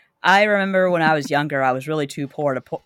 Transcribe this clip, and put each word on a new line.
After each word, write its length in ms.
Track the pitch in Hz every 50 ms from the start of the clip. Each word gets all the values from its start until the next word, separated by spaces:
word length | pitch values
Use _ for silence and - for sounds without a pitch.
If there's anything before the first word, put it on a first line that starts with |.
| _ _ _ _ -
I 200 | 180 190 202 208
remember 460 | 214 208 202 190 196 190 185 185 185
when 120 | 175 165 160
I 120 | 156 160
was 160 | 151 139 -
younger, 320 | 147 143 147 147 143 135 131
I 100 | 131 127
was 160 | 131 131 151
really 180 | 156 156 147
too 220 | 143 - 156 143 131
poor 260 | - - 147 143 131
to 60 | 127
po-, 220 | - _ - - -